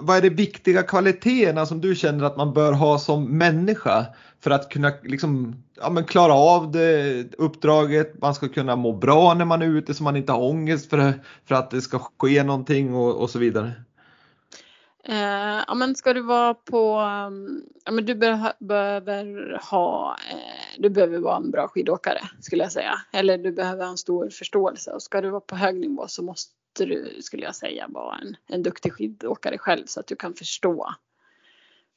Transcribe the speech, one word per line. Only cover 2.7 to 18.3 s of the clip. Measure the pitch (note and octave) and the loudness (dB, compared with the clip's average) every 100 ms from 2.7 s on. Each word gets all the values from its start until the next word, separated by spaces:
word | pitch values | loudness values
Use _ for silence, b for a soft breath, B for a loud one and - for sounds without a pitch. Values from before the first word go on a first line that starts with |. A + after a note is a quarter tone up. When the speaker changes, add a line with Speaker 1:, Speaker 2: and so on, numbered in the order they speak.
Speaker 1:
ha | C#3 D3+ D3 | 4 4 2
som | D3 D3 B2+ D#3 | 2 -2 0 2
människa | E3+ D#3+ F#3+ A3 A#2+ G#2+ A#2+ b b b | 4 4 0 0 2 2 0 b b b
för | C#3+ | 0
att | C#3 C#3+ | 0 0
kunna | C#3+ C#3+ C#3+ | -2 0 -2
liksom, | B2+ C3+ D3+ C3+ A#2 B2+ - - | -8 -4 -2 -2 -4 -10 -18 -6
ja, | D#3 | -2
men | E3+ E3 | -2 2
klara | F#3 E3+ | 6 8
av | C#3 D#3 F3 D#3+ | 8 8 6 2
det | E3 E3 D3+ C#3+ B2 A#2+ - | 2 4 4 2 -4 -6 -2
uppdraget, | D#3 D#3 D3+ D3+ D3 D3+ D#3 - | -2 0 4 4 4 2 0 -2
man | C#3+ C#3+ | -2 -2
ska | C3+ | -4
kunna | C#3 C3 B2 | -2 -2 0
må | A#2+ | -2
bra | G#2 B2+ D3+ F3 | 0 4 8 8
när | E3+ E3+ | 6 2
man | E3 | 2
är | D#3+ | 2
ute | D3+ D3+ | 0 -2
så | D3 | -4
man | D3 C#3+ | -2 -2
inte | C#3 | 0
har | B2 | 0
ångest | B2+ D#3+ D#3 D#3 - | 0 0 0 -2 0
för, | D3 C#3 C3+ B B - | 2 2 2 B B -2
för | C3 | 0
att | C3 | 0
det | C3 | -6
ska | B2 C3 - - | -4 -6 -8 -2
ske | C3+ C#3+ | 2 4
någonting | C#3 C#3 C3 C#3 C3+ B2 | 2 0 0 0 0 0
och, | A#2+ - | 0 0
och | A2+ | -2
så | A#2+ | 0
vidare? | A#2+ A2 A2+ A#2+ - _ b b b b b b b b b b | 0 0 -4 -8 -18 _ b b b b b b b b b b
Speaker 2:
Eh, | - G#3+ G3+ G3+ G#3 G#3 - | -6 -2 -2 -2 -4 -4 -4
ja, | B3 | -2
men | C4 C4 | -2 0
ska | B3+ | 0
du | B3 | 0
vara | A#3 A#3+ A#3+ | 2 2 2
på, | A#3 - A#3 A3 | 0 -2 0 2
ehm, | G#3+ G#3 G3+ G3+ G3 G3 - - _ - | 2 -2 -4 -8 -12 -12 -12 -14 _ -4
ja, | |
men | A3+ G#3+ | -4 -2
du | |
beh-, | A3 A3+ | 2 2